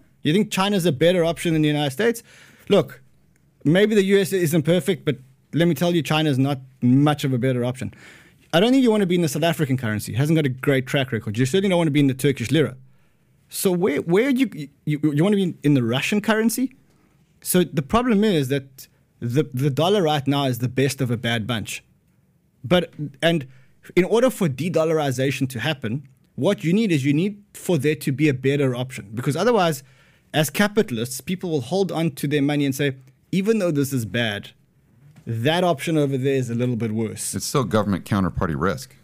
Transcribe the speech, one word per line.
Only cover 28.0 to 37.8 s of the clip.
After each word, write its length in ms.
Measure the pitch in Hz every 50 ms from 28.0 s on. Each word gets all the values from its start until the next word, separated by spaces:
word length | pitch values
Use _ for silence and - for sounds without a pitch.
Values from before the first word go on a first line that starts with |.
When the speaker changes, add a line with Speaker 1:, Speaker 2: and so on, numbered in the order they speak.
| - 160
Speaker 1:
be 160 | 135 139 151 151
a 60 | 131
better 400 | 127 - - 143 143 143 131 120
option. 380 | 120 127 127 - - 98 98 110
Because 200 | 110 131 147 127
otherwise, 480 | 156 196 240 247 214 175 165 156 - - _ _ _ _ _ _ _ _ _
as 160 | - 143 156 -
capitalists, 720 | - - 208 208 208 226 202 - 127 107 117 127 - -
people 300 | - - 185 185 - 180
will 100 | 156 143
hold 300 | 120 - 175 196 196 175
on 220 | - 156 165 160
to 160 | 131 - - 147
their 120 | 143 147
money 240 | 139 143 147 147 143
and 80 | 139
say, 220 | 131 135 147 143 131 131 - - _ _ _ _
"Even 260 | - 185 190 214 226 214
though 140 | 185 175
this 200 | 156 143 143 131
is 120 | 135 127 113
bad, 460 | 98 90 117 120 110 104 101 - - _ _ _ _ _ _ _ _ _ _ _ - _ - _
that 380 | - 117 113 113 143 165 180 180
option 340 | 175 170 131 - 175 165 151
over 180 | 143 139 139
there 200 | 131 127 139 135
is 120 | 131 123 113
a 60 | 117
little 220 | 117 123 127 123
bit 160 | 110 117 110
worse." 420 | 107 110 113 104 101 104 - - -
Speaker 2:
It's 100 | 98 -
still 200 | - - 147 127
government 400 | 90 90 107